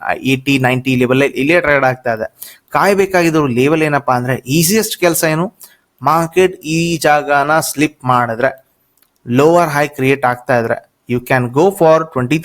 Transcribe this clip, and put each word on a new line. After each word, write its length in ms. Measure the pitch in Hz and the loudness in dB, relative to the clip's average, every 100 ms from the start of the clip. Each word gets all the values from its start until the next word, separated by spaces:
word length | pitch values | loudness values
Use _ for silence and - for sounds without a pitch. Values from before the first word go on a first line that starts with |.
| - 87 131 | -8 -4 -2
ಏಯ್ಟಿ 240 | 131 139 139 127 | -2 0 0 0
ನೈಂಟಿ 280 | 127 131 127 | 0 -2 0
ಲೆವೆಲ್ 220 | 123 131 139 | 2 2 0
ಅಲ್ಲಿ 120 | - | 0
ಇಲ್ಲೇ 180 | 139 175 147 | 0 0 2
ಟ್ರೇಡ್ 200 | 143 131 | 0 0
ಆಗ್ತಾ 240 | 127 123 110 | -2 -4 -4
ಇದೆ. 100 | - - - - _ 147 | -6 -12 -20 -20 _ -2
ಕಾಯ್ಬೇಕಾಗಿರೋ 680 | 180 196 190 185 170 156 143 120 | 0 2 0 2 0 0 0 2
ಲೆವೆಲ್ 240 | 139 160 151 | 2 2 0
ಏನಪ್ಪಾ 260 | 143 131 123 | -2 -2 -2
ಅಂದ್ರೆ 140 | 123 123 123 156 | -2 -6 -4 -2
ಈಸಿಯೆಸ್ಟ್ 400 | 165 220 214 - | 0 0 -2 -2
ಕೆಲಸ 200 | 175 165 165 156 | -2 0 -2 -2
ಏನು, 100 | 196 - - _ _ - 131 | -4 -8 -20 _ _ -6 0
ಮಾರ್ಕೆಟ್ 460 | 165 165 175 185 190 151 160 | 0 0 2 0 0 -6 -4
ಈ 20 | 170 165 156 | -2 -2 2
ಜಾಗನ 540 | 147 139 143 143 156 - | 0 2 0 2 0 0
ಸ್ಲಿಪ್ 300 | 139 151 - 127 | -2 -2 -2 -2
ಮಾಡಿದ್ರೆ 380 | 123 117 113 131 - _ _ _ _ _ _ 120 123 | 0 0 -2 -2 -4 _ _ _ _ _ _ -2 2
ಲೋವರ್ 300 | 156 175 165 143 | 4 4 2 0
ಹೈ 100 | 151 - | -4 -2
ಕ್ರಿಯೇಟ್ 260 | 131 135 127 | 0 0 0
ಆಗ್ತಾ 240 | 123 - 123 | -2 -2 0
ಇದ್ರೆ 160 | 113 - - _ - | 0 -4 -8 _ -6
you 60 | 123 - | -6 -2
can 140 | 131 120 131 | -2 0 2
go 80 | 185 196 | 2 2
for 160 | 160 160 160 | 4 2 0
twenty 240 | 131 123 156 | -4 -2 -2